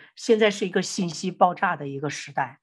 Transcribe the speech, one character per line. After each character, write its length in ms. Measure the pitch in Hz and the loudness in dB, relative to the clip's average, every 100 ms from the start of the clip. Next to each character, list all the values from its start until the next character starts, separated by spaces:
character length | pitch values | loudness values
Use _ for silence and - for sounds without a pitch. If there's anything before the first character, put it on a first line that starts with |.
| - - | -16 -2
现 220 | - 214 | 2 4
在 140 | 214 | 4
是 160 | 202 185 | 2 -2
一 20 | |
个 120 | 190 | -2
信 280 | 180 - 175 | -2 -2 -4
息 220 | 156 185 | -4 -4
爆 240 | 175 180 175 | 4 4 4
炸 200 | 190 151 | -2 -2
的 120 | 143 | -6
一 120 | 139 | -6
个 100 | 147 | -6
时 220 | - - | -8 -8
代， 280 | 143 131 - | -4 -4 -8